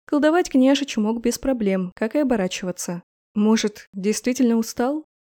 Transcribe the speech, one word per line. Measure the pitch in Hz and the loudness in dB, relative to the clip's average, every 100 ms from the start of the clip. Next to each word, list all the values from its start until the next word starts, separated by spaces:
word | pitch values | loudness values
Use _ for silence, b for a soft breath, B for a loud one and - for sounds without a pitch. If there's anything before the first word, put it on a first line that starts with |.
| - | -4
колдовать | 294 294 330 349 | 2 4 2 2
княжич | 269 262 285 277 - | 2 4 2 0 -4
мог | 214 233 | -2 -2
без | 233 233 | -4 -4
проблем, | 269 254 202 190 180 - | -4 -2 0 -2 -4 -6
как | 220 294 | -4 0
и | |
оборачиваться. | 285 240 185 - 185 175 - 175 - _ _ | 0 0 -2 -4 -8 -8 -8 -10 -12 _ _
Может, | - 214 220 214 - - | 0 2 2 0 -6 -16
действительно | 196 190 214 - 247 247 233 | -6 -4 -2 -2 0 2 2
устал? | 220 - 247 302 - _ | -2 -4 -2 -2 -8 _